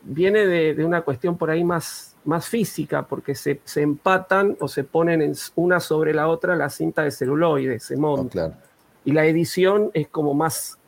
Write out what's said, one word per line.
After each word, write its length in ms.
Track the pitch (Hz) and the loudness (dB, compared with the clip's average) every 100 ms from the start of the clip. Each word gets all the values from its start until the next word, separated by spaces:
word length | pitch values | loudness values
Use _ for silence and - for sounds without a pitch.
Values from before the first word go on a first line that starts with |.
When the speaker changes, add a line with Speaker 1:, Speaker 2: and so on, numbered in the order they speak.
Speaker 1:
viene 420 | - 139 185 214 202 | -8 0 2 4 4
de, 280 | 175 156 | 4 2
de 120 | 151 160 | 2 0
una 160 | 175 | 0
cuestión 360 | 165 123 185 170 | 0 -2 -2 -2
por 140 | 160 | 0
ahí 120 | 160 | 0
más, 520 | 175 170 - - - _ - | 0 0 -4 -14 -18 _ -2
más 220 | 165 - | -2 -2
física, 560 | 233 196 - 147 147 | -2 -2 -4 -4 -4
porque 320 | 131 135 - 139 | -4 -8 -6 -6
se, 260 | 147 139 | -4 -4
se 180 | - - | -4 -2
empatan 760 | 147 147 - 185 185 190 202 - | 0 0 0 0 2 2 2 0
o 80 | 143 | -4
se 160 | - | -4
ponen 380 | 131 165 170 165 | -2 0 2 2
en 100 | 147 | 0
s-, 200 | 147 - - | -4 -6 -2
una 240 | 175 180 | 2 2
sobre 340 | 170 156 156 | 2 0 2
la 140 | 151 156 | 2 0
otra 280 | 165 180 175 | 0 0 0
la 140 | 143 | 0
cinta 340 | - 165 165 | -2 -4 0
de 80 | 151 | -2
celuloide, 680 | 135 127 147 170 147 131 117 | -2 -2 2 2 2 0 -4
se 160 | - 135 | -6 -2
monta. 280 | 151 139 | 0 0
Speaker 2:
Oh, 60 | 131 | -2
claro. 240 | 95 80 - - _ _ _ - | -2 -4 -6 -20 _ _ _ 0
Speaker 1:
Y 60 | |
la 140 | 151 156 | 2 4
edición 640 | 160 170 - 185 208 214 | 2 0 2 2 4 0
es 140 | 160 147 | -2 -4
como 260 | - 147 | -2 0
más 460 | 143 156 - - - | 2 0 -2 -10 -14